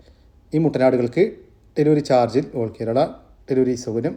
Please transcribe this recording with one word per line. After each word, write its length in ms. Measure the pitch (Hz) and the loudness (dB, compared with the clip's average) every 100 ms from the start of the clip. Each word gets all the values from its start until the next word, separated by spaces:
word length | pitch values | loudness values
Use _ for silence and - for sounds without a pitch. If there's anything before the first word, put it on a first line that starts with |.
| _ _ _ _ _ | _ _ _ _ _
ഈ 40 | 156 | -2
മുട്ടനാടുകൾക്ക് 600 | 165 147 127 127 120 160 220 - - _ _ - | 0 2 2 2 0 0 0 -2 -20 _ _ 0
ഡെലിവറി 260 | 151 151 143 | 2 2 2
ചാർജിൽ 340 | 127 117 120 - 127 | 2 2 0 -2 -4
all 120 | 113 - | -6 -6
കേരള 200 | 113 123 165 - - _ - | -4 0 -2 -4 -20 _ -4
ഡെലിവറി 260 | 131 127 117 | 0 0 -2
സൗകര്യം 320 | - 113 147 | -6 -6 -6